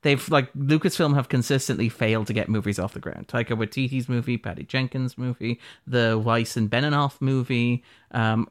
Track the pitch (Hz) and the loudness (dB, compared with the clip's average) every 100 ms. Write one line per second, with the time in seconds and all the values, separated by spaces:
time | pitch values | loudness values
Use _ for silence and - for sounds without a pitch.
0 | 151 139 - 151 131 139 139 156 160 - | 4 2 2 0 0 -4 2 2 2 0
1 | 160 143 127 131 117 139 - - 110 - | 2 2 2 0 2 0 0 -2 -2 0
2 | 110 110 107 110 - 110 104 101 92 - | 0 0 0 -2 0 0 0 -2 -4 -6
3 | - - - 123 113 113 107 - 131 135 | -12 -12 -6 -4 -2 -2 -4 -2 -2 -2
4 | 123 123 117 120 - 85 - 135 127 135 | -2 -2 0 -4 -4 -10 -6 -4 -2 -4
5 | 127 - 127 127 113 120 - - - 123 | -6 -4 -6 -4 -4 -6 -8 -20 -2 2
6 | 117 113 110 117 113 - 107 120 143 147 | 4 2 2 0 0 -2 0 0 0 0
7 | 143 - 135 135 123 123 120 120 _ - | 0 -2 -2 0 0 0 0 0 _ -20
8 | _ - 113 110 - | _ -2 2 2 0